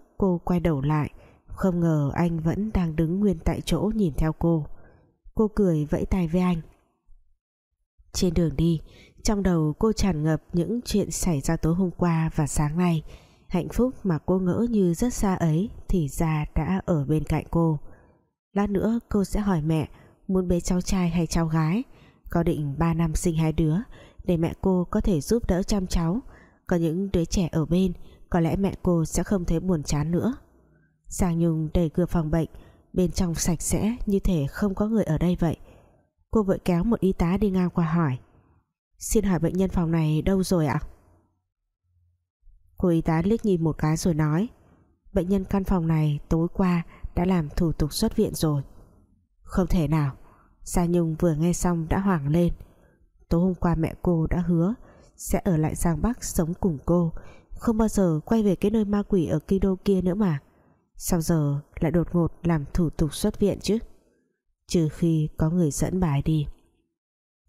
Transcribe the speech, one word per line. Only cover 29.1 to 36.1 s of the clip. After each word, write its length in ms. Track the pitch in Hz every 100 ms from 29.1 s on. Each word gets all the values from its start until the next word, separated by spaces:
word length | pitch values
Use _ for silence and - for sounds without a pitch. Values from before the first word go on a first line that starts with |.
| -
không 220 | 202 208
thấy 160 | 170 165
buồn 220 | 185 170
chán 280 | 139 147 151
nữa. 240 | 170 202 269 - _ _ _ _ _ -
Giang 320 | - 185 165
Nhung 300 | 170 160 156
đẩy 140 | 180 165
cửa 180 | - 170
phòng 240 | 175 151
bệnh, 180 | 165 - - - - _
bên 180 | - 180
trong 240 | - 185
sạch 280 | 160 - 160
sẽ 340 | - 170 208 247 -
như 120 | 196
thể 260 | 208 175 143
không 280 | - 208
có 120 | 190 208
người 160 | 226
ở 140 | 180 151
đây 180 | 165 175
vậy. 160 | 170 - - - _ _ _